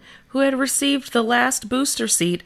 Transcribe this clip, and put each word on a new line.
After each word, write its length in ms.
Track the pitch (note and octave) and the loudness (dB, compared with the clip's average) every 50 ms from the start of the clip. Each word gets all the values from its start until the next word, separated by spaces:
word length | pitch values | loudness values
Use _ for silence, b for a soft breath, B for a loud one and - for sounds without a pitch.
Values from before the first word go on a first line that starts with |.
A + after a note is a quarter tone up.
| B B B B B B | B B B B B B
who 120 | - C4 | 0 0
had 180 | C4+ C#4 C4+ B3+ | 2 2 2 0
received 540 | C#4 B3+ - - C#4+ C#4 C#4 C4+ B3+ - - | 0 0 0 0 0 0 0 0 -2 -2 -2
the 100 | A#3+ A3+ | 0 0
last 460 | A3 A#3+ A#3+ B3 C4 C4 - - G3+ | 2 2 2 2 2 0 -2 -4 -2
booster 400 | B3 C4 C#4 C#4 - - A3+ G#3 | -2 0 0 0 -2 -2 -2 0
seat 340 | - - E3+ F3 F3 F3 - | 0 0 2 0 0 -2 0